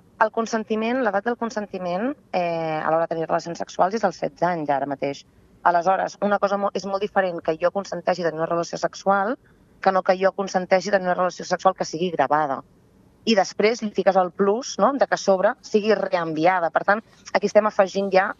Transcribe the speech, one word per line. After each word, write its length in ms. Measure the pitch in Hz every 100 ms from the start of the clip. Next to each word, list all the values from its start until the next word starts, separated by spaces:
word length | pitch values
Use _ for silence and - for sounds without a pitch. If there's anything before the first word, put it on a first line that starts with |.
| - _ 220
el 60 |
consentiment, 680 | 226 220 226 208 214 226 254 233
l'edat 220 | 196 226
del 80 | 240
consentiment, 760 | 226 214 202 190 180 180 247 - _
eh, 460 | 185 175 165 160 156
a 80 | 156
l'hora 160 | 160 165
de 60 |
tenir 140 | 165 160
relacions 300 | 170 - 170
sexuals 320 | 190 - 180
és 100 | 226
als 140 | 196 -
setze 300 | 156 - 170
anys, 220 | 170 147
ara 140 | 139 139
mateix. 320 | 139 143 143 - _ _ _ 170
Aleshores, 520 | 175 170 190 180 -
una 180 | 202 202
cosa 160 | 202 202
mo-, 140 | 202
és 120 | 196 196
molt 160 | 196 202
diferent 320 | 202 185 170 -
que 80 | 160
jo 80 | 175
consenteixi 520 | 196 190 175 175 180 165
tenir 140 | 156
una 80 | 165
relació 300 | 170 165 170
sexual 540 | 165 - 196 196 196 269 _ _ _ _
que 100 | 190
no 80 | 190
que 140 | 180 185
jo 140 | 190
consenteixi 560 | 185 190 185 180 185 175
tenir 160 | 202 180
una 80 | 175
relació 260 | 180 - 170
sexual 300 | 180 190 185
que 80 | 180
sigui 240 | 156 180
gravada. 520 | 160 135 151 147 123 - _ _ _ _ _ -
I 80 | 208
després 440 | 180 - 208 233
li 80 | 214
fiques 280 | 208 190 185
el 140 | 180
plus, 440 | - 202 220 285 -
no?, 140 | 208
de 120 | 277 -
que 120 | 175
a 40 |
sobre 320 | - 190 202 247
sigui 320 | - 214 208 202
reenviada. 720 | 190 180 165 156 165 185 165
Per 140 | 170 165
tant, 160 | 208 - _ -
aquí 120 | 190 196
estem 160 | 208 214
afegint 440 | - 190 196 196
ja 180 | 185 202